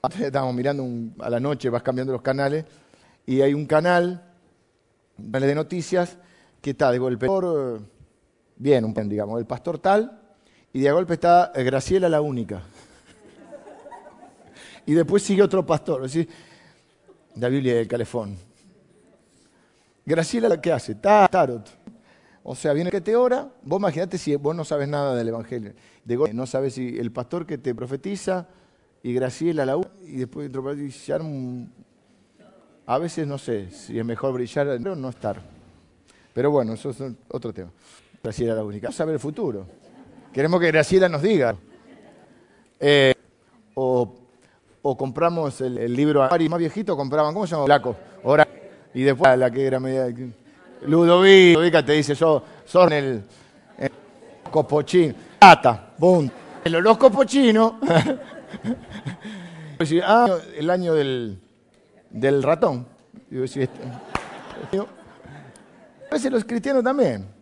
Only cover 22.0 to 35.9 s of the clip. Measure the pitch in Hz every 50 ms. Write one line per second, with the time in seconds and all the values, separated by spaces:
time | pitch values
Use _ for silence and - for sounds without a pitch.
22 | _ _ _ _ _ _ _ _ _ - 131 - - 156 143 147 175 180 185 202
23 | 165 208 220 240 247 247 247 254 285 285 _ _ - 135 160 190 208 190 135 151
24 | 185 180 190 180 - 151 147 143 143 147 160 170 156 - 156 147 139 139 151 143
25 | 139 139 127 120 117 117 113 117 117 - 127 120 107 101 - _ _ _ _ _
26 | _ 117 120 123 151 156 107 120 131 127 - 131 135 135 123 131 127 123 117 110
27 | 117 117 117 127 120 _ - 175 165 - 160 131 127 - 180 117 123 123 135 135
28 | - 190 202 190 - - 185 185 170 _ _ _ _ _ _ _ _ _ _ _
29 | _ 123 120 127 127 127 120 - 165 170 165 151 139 131 135 160 190 - _ -
30 | 185 156 143 131 127 120 - 151 147 143 127 135 131 139 143 143 143 143 127 -
31 | - - 151 - 165 156 143 135 127 123 123 123 120 - _ _ - _ _ _
32 | _ _ _ _ _ _ _ _ _ _ _ _ _ _ _ _ _ - 120 139
33 | 170 170 - - 156 143 143 135 - - 117 104 98 92 - - - - - 113
34 | 113 117 117 110 - 135 127 123 123 117 - 147 143 143 135 120 120 - 190 151
35 | 131 127 117 _ - 107 95 - 90 - - - _ _ _ _ _ _